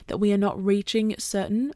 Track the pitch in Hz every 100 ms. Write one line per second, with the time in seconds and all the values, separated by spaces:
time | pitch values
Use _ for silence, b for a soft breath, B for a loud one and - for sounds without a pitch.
0 | - - 208 202 202 - 196 202 - 226
1 | 220 - - 196 - 214 277